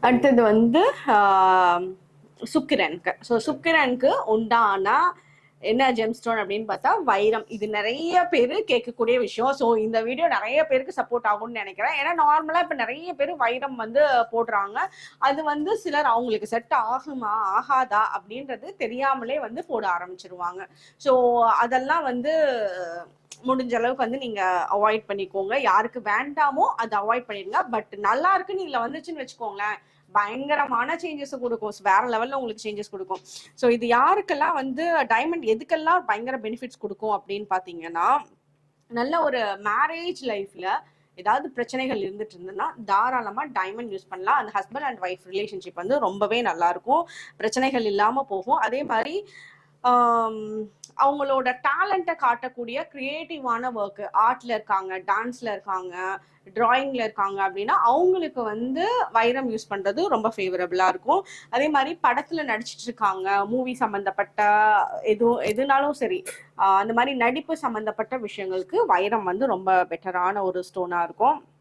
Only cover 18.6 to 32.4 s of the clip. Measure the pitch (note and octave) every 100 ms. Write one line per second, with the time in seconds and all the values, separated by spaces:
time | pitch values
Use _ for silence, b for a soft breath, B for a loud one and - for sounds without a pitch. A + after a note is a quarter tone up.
18.6 | C4+ G4 A#3 B3 C4+ C4 A#3 C#4+ A#3+ A#3+
19.6 | - A#3+ G3+ F3 F3+ F#3 F#3+ F3+ F3 F3+
20.6 | F#3+ b b b C#4+ B3+ B3 A#3+ A3+ A3
21.6 | A#3+ C4 C4 E4 D4 B3 B3+ D#4+ D4+ B3
22.6 | G#3 F3+ F3 E3+ E3+ _ _ - B3+ C4
23.6 | B3 A#3 A#3 C4 A#3 C4 B3+ G#3+ F#3 F#3
24.6 | - G3+ G#3+ A3+ - G3+ F#3 G3 G3 B3+
25.6 | A#3+ F#3+ A3+ B3+ G#3 G#3 C#4 C#4+ C#4+ C4+
26.6 | G#4+ - A3+ G#3 G#3 A#3+ B3 G#3 F#3+ A#3
27.6 | C4 A#3 G#3 G3+ G3+ A#3+ E4+ G4 F#4 F#4+
28.6 | F4 C4 A#3 D4+ D#4+ D#4+ B3+ - A3+ G3
29.6 | G#3 G3+ b b b F#3+ G#3 A#3+ C#4 D4
30.6 | C#4+ A#3+ B3+ E4 E4+ D4+ C#4 C#4 A#3+ A#3
31.6 | G#3+ G#3 G3+ F#3+ B3 A3+ A#3+ C#4